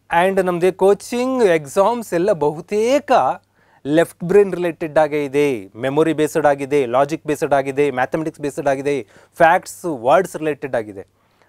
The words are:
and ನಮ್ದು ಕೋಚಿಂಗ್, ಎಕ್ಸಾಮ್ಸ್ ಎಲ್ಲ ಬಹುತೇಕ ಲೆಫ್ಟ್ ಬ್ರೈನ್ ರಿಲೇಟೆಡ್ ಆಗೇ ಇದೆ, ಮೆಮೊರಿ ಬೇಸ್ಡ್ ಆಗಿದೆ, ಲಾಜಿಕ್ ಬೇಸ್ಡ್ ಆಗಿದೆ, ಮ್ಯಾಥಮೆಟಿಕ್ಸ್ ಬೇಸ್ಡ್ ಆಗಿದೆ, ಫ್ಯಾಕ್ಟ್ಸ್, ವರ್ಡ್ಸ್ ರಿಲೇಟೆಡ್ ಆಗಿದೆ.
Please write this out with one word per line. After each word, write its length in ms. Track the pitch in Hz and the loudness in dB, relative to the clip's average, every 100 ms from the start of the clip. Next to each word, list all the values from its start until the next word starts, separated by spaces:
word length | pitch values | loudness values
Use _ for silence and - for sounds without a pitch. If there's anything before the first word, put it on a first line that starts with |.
| - 170 185 | -2 0 2
and 200 | 190 185 | 2 0
ನಮ್ದು 320 | 175 185 180 | 0 0 2
ಕೋಚಿಂಗ್, 640 | 185 202 - 240 254 262 | 2 2 -2 -4 -2 0
ಎಕ್ಸಾಮ್ಸ್ 720 | 208 165 143 196 196 240 220 | 2 2 0 0 0 -2 -4
ಎಲ್ಲ 180 | 175 196 | -2 -2
ಬಹುತೇಕ 800 | 180 147 160 - 208 233 277 - 233 131 175 _ _ _ _ 135 | 0 -2 -4 -6 -2 0 0 2 2 2 -2 _ _ _ _ 0
ಲೆಫ್ಟ್ 380 | 151 165 - | 2 2 -2
ಬ್ರೈನ್ 300 | 170 196 196 | 2 4 4
ರಿಲೇಟೆಡ್ 440 | 175 175 156 165 147 | 0 -4 -6 -2 0
ಆಗೇ 280 | 151 147 143 | 0 0 -2
ಇದೆ, 460 | 139 147 120 95 107 | 0 0 -2 -8 -8
ಮೆಮೊರಿ 380 | 131 143 165 | -2 0 0
ಬೇಸ್ಡ್ 320 | 151 151 165 147 | 0 -2 2 2
ಆಗಿದೆ, 400 | 143 135 147 120 | 0 0 0 0
ಲಾಜಿಕ್ 420 | 123 143 156 151 | 0 0 -2 -6
ಬೇಸ್ಡ್ 260 | 147 151 | -4 0
ಆಗಿದೆ, 380 | 139 135 135 147 | 0 0 0 0
ಮ್ಯಾಥಮೆಟಿಕ್ಸ್ 500 | 127 - 165 156 - | 0 -2 -2 -6 -8
ಬೇಸ್ಡ್ 260 | 143 147 143 | -8 -4 -2
ಆಗಿದೆ, 400 | 135 139 143 107 - _ - | -2 -2 -4 -6 -18 _ 2
ಫ್ಯಾಕ್ಟ್ಸ್, 480 | 165 180 - - 175 | 4 4 0 -10 -8
ವರ್ಡ್ಸ್ 500 | 135 117 165 180 170 | -4 2 2 2 -4
ರಿಲೇಟೆಡ್ 400 | 156 143 139 123 | -6 -6 -6 -6
ಆಗಿದೆ. 320 | 107 95 90 _ _ _ | -6 -12 -20 _ _ _